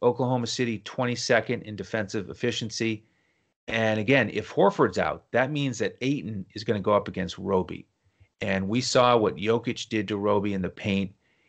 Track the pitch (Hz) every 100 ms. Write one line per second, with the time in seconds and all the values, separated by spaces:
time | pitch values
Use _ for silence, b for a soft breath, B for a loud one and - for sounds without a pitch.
0 | 123 123 127 127 117 - 120 107 - -
1 | 123 117 - 120 107 120 - 104 95 113
2 | 98 113 95 101 120 113 113 - 113 107
3 | _ _ _ _ _ _ - 113 110 107
4 | 104 135 107 104 104 - 196 190 120 98
5 | 82 82 _ 117 131 147 139 110 101 -
6 | 131 143 90 104 92 104 113 107 98 104
7 | 101 95 92 - 95 95 92 - - _
8 | _ _ _ - 104 95 95 120 127 135
9 | 123 120 104 - 104 113 120 110 - 110
10 | 101 104 104 104 104 98 90 - 107 98
11 | 98 - _ _